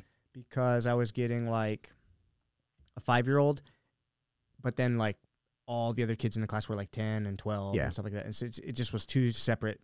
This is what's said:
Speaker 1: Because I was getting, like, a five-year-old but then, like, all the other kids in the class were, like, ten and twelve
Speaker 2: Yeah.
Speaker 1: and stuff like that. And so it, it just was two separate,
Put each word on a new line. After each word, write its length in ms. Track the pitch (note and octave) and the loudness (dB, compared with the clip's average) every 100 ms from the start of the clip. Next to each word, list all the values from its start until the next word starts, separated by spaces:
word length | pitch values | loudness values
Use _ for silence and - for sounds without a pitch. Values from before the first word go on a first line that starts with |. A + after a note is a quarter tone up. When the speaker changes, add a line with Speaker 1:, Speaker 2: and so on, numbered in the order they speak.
| - _ _ | -2 _ _
Speaker 1:
Because 540 | B2+ B2 C3+ B2+ A#2+ A#2+ | -20 -8 0 2 2 2
I 80 | A#2+ | 2
was 160 | A#2 | 0
getting, 360 | - A#2+ A#2+ A#2 | 0 0 0 0
like, 420 | A2+ A2 G#2+ - - _ _ _ _ _ _ _ _ _ - | 0 0 -2 -8 -20 _ _ _ _ _ _ _ _ _ -8
a 20 | |
five-year-old 600 | - A#2+ B2 C#3+ C#3+ C#3+ - _ _ _ _ _ _ _ _ - B2+ | 2 2 4 4 4 2 -6 _ _ _ _ _ _ _ _ -8 -4
but 100 | - | 0
then, 220 | B2 A#2+ | 2 2
like, 180 | G#2+ G2+ _ _ _ _ - | 0 -2 _ _ _ _ -6
all 260 | A#2 A#2 | -2 0
the 80 | A#2 | 2
other 120 | A2+ A2 | 0 0
kids 180 | A2+ A2 | -2 -2
in 60 | |
the 60 | G#2+ | -2
class 200 | G#2+ - | -2 -2
were, 80 | G#2 | -4
like, 140 | G2+ | -6
ten 340 | - A2 A2 G2+ | -4 -2 -2 -2
and 100 | G2 | -4
twelve 360 | G#2+ G#2 G2 G2+ | -4 -2 0 0
Speaker 2:
Yeah. 80 | C2 | 0
Speaker 1:
and 80 | |
stuff 100 | F2 | -2
like 100 | G2+ G2+ | -6 -6
that. 100 | - | -6
And 100 | G#2+ | -6
so 120 | A#2+ | -6
it, 120 | - | -8
it 80 | - | -8
just 180 | A#2+ A#2+ | -4 -2
was 140 | A2 - | -4 0
two 260 | C3+ B2 | 2 2
separate, 480 | A2+ - A2+ G#2+ - | 2 0 0 -2 -6